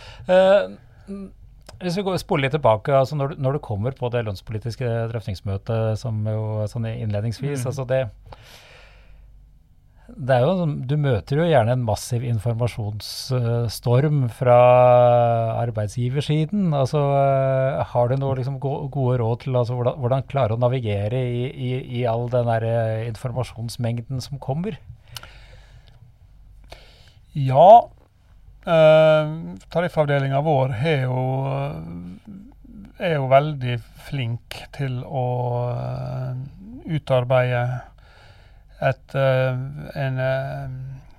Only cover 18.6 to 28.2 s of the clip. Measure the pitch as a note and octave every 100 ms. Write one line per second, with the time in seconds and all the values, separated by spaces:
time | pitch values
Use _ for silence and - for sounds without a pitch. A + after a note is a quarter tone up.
18.6 | C3+ C#3 C#3 C#3 B2 B2+ A2+ A#2+ C#3 B2
19.6 | A#2 B2 B2 D3 B2 C3+ - C#3 A#2 A#2
20.6 | A#2+ C3 A2+ G2+ G#2 C3 B2 A#2+ B2+ C#3+
21.6 | B2+ B2+ - A#2+ B2 A#2 B2 B2 A#2+ A2+
22.6 | A2+ A#2 A2+ A2 A#2 A2 B2+ A#2+ A#2 -
23.6 | A2+ - A#2 A#2+ A#2 C3 - C#3 - C#3+
24.6 | G3+ D#3+ - - - - - - - -
25.6 | - - - - - - - - - -
26.6 | - - - - - - - D3+ C3 C3
27.6 | F3+ A#3 - - _ _